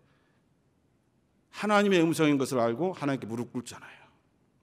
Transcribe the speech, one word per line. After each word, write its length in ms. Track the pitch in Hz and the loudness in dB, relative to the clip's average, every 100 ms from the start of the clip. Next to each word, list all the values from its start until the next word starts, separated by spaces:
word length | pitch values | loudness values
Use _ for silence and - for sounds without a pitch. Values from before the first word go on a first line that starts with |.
| _ _ _ _ _ _ _ _ _ _ _ _ _ _ _ | _ _ _ _ _ _ _ _ _ _ _ _ _ _ _
하나님의 500 | - 208 208 208 185 | -8 0 2 4 4
음성인 360 | 165 151 151 143 | 4 2 2 2
것을 220 | 127 127 | 0 0
알고 340 | 117 117 185 | 0 0 -4
하나님께 340 | 175 143 131 107 | -4 -4 -6 -6
무릎 240 | 117 117 | -8 -8
꿇잖아요. 460 | 123 117 - - - - _ _ _ _ _ | -10 -12 -16 -20 -20 -20 _ _ _ _ _